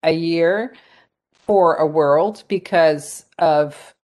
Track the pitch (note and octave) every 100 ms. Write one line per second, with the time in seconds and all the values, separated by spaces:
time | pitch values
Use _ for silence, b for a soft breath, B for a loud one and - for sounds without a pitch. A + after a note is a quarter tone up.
0 | D#3+ D#3+ E3 E3 E3 G3 B3 b b b
1 | b _ _ _ - G3+ F3 D#3 D#3 D3+
2 | C#3+ D3 G3 G#3+ - G3 - F3+ E3 D3+
3 | C#3+ - _ - E3 D3+ D3 C#3+ - _